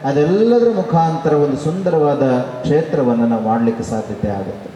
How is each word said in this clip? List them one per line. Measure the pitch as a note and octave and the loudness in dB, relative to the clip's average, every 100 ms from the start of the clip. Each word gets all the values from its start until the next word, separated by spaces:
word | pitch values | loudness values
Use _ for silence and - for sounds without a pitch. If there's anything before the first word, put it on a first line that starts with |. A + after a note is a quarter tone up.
ಅದೆಲ್ಲದರ | C#3+ C#3+ D3+ G3 A#3 A#3+ A#3 | -2 0 2 4 4 4 2
ಮುಖಾಂತರ | G3+ F3 E3 D#3+ D#3+ D#3+ | 0 0 2 2 0 0
ಒಂದು | D3+ C#3+ C3+ | 2 2 0
ಸುಂದರವಾದ | D#3 F3+ F3+ D#3+ D3 C#3 C3 B2 B2 - | -2 -2 0 2 2 2 0 0 -4 -6
ಕ್ಷೇತ್ರವನ್ನು | C#3 D3 - D3 B2 A#2 A#2 | 0 0 2 0 0 2 0
ನಾವು | A#2 | 0
ಮಾಡಲಿಕ್ಕೆ | A2 A2+ A#2 A2+ | 0 0 0 -2
ಸಾಧ್ಯತೆ | - A2 G#2+ G#2 G#2+ | -6 -6 -6 -6 -4
ಆಗುತ್ತೆ. | G2 F#2+ G2 - | -4 -6 -10 -14